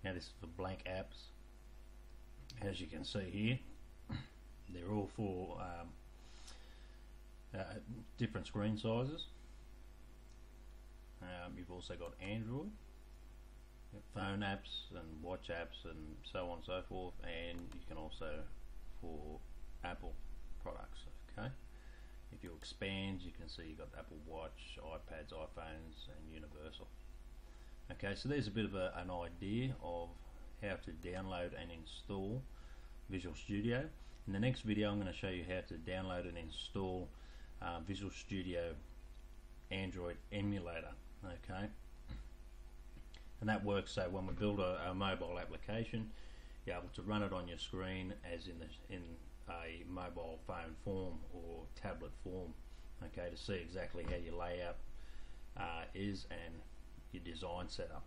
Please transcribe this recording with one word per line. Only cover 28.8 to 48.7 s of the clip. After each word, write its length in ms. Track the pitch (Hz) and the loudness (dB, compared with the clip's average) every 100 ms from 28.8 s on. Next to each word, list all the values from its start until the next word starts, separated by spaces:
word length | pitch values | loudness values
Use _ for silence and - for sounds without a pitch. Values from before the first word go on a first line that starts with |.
| 92 87 | 4 2
an 120 | 90 | 0
idea 640 | 90 85 - 98 110 131 127 | 2 0 0 4 4 4 2
of 280 | 85 87 85 - - - - - | 0 0 0 -4 -8 -8 -8 -2
how 140 | 104 | 0
to 160 | 92 - | 0 -2
download 640 | 80 87 90 95 90 87 - | -2 -2 0 2 2 2 0
and 120 | 85 | -4
install 720 | 82 80 - - 98 95 123 135 - - - - - - | -6 -6 -6 0 2 4 2 0 -6 -8 -8 -8 -8 0
Visual 260 | 95 87 | 0 2
Studio. 540 | 78 - 101 110 120 156 - - - - | -2 4 6 8 6 4 -4 -10 -6 0
In 80 | |
the 40 | 98 | 6
next 220 | 120 127 | 6 6
video, 300 | 110 104 104 | 6 8 8
I'm 80 | 104 | 8
gonna 120 | 95 | 4
show 200 | 87 98 | 2 2
you 120 | 90 87 | 2 2
how 140 | 92 87 | 2 2
to 60 | 82 82 | -2 0
download 380 | 92 92 90 87 | 2 2 2 0
and 80 | 85 | -2
install, 720 | 82 - - 101 95 92 87 - - - - - | -2 -2 0 2 4 4 0 -4 -10 -8 -8 -2
uh, 180 | 87 85 82 | -2 0 0
Visual 240 | 92 98 | 2 2
Studio 640 | - - 98 90 85 85 76 - - - - - - - - - | -2 0 2 4 4 2 0 -6 -10 -10 -10 -10 -10 -10 -10 0
Android 480 | 95 95 92 87 87 - | 2 2 2 0 0 0
emulator. 600 | 104 101 101 87 82 78 - - - | 4 6 4 2 -2 -2 -6 -8 -6
Okay, 420 | 95 85 - 92 104 - - - - - - - - - - - - - - - - - | -4 -4 -2 0 0 -2 -8 -8 -6 -4 -6 -8 -10 -8 -8 -8 -8 -8 -8 -8 -8 0
and 80 | 107 | 4
that 160 | 107 | 6
works 280 | 104 101 90 | 8 6 6
so 140 | - 90 | 4 4
when 160 | 95 92 | 4 2
we 80 | |
build 260 | - 104 101 | 6 8 8
a, 300 | 92 82 85 | 6 6 4
a 40 | |
mobile 440 | 92 98 90 85 87 | 4 6 6 4 2
application, 720 | 80 78 - 110 113 113 110 - - - - - - | 0 -2 2 2 4 2 0 -2 -6 -6 -8 -6 -2
you're 100 | 87 | -2
able 140 | 87 | -2
to 80 | - | -2
run 200 | 92 107 | 4 6
it 100 | 101 | 6
on 160 | 92 87 | 4 2
your 100 | 82 | -2
screen 540 | - - 92 95 92 101 90 | 0 0 2 2 0 -2 -2
as 180 | 85 90 | -2 -2
in 100 | 85 | -4
the, 360 | 80 | -6